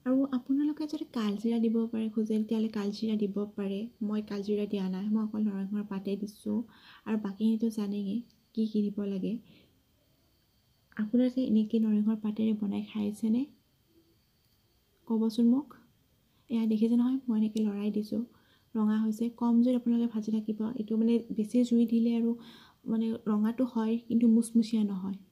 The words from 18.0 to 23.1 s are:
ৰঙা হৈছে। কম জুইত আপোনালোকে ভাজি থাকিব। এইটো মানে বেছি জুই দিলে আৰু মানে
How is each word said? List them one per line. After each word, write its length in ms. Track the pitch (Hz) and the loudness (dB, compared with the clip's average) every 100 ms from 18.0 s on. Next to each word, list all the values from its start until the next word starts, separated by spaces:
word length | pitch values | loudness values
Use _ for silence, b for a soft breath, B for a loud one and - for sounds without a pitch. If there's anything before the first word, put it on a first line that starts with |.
| 214 214 240 b b b b | -4 -6 -6 b b b b
ৰঙা 220 | 226 214 214 | -2 0 2
হৈছে। 260 | 220 214 233 | 0 -2 -4
কম 200 | 233 240 233 | -2 2 4
জুইত 180 | 240 247 | 4 2
আপোনালোকে 320 | 240 233 233 | 2 0 0
ভাজি 200 | 220 214 | -2 -2
থাকিব। 280 | 220 214 214 214 | -2 -2 -4 -4
এইটো 220 | - 214 220 | -4 -2 2
মানে 180 | 226 233 226 | 4 2 0
বেছি 320 | - 214 247 | -4 0 2
জুই 200 | 240 233 233 | 4 4 4
দিলে 240 | 226 233 | 4 2
আৰু 160 | 233 233 233 B B B B | 2 0 -2 B B B B
মানে 220 | - 226 226 | -4 -2 -2